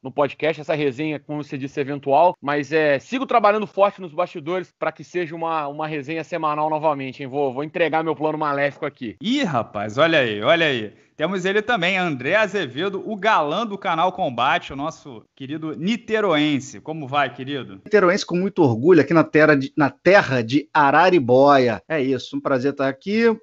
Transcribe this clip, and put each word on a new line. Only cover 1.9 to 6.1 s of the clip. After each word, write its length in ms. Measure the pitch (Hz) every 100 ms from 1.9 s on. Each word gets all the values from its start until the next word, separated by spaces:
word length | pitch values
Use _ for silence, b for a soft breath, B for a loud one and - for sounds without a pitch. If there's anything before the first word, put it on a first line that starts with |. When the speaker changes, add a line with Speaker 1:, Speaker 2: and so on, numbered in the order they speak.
| 143 143 139 175 180
Speaker 1:
mas, 320 | 139 147 143
é, 260 | 156 151 135
sigo 280 | - 254 262
trabalhando 400 | 247 208 214 202
forte 340 | - 196 -
nos 140 | 185
bastidores 560 | 151 175 180 147 185 170 _
pra 140 | 156
que 120 | -
seja 300 | 156 180 170
uma, 320 | 165 165 160 143
uma 200 | 147 156
resenha 380 | 147 131